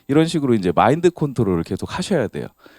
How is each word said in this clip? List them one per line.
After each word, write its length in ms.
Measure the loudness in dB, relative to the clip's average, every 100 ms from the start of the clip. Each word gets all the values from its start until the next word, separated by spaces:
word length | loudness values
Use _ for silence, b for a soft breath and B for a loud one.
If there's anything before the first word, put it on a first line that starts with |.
| -2
이런 200 | 2 2
식으로 260 | 0 0
이제 160 | 0 2
마인드 400 | 4 4 4 0
컨트롤을 520 | 0 -4 0 0 0
계속 340 | -2 -6 -6 -8
하셔야 320 | -2 -2 -2
돼요. 200 | -6 -12 _ B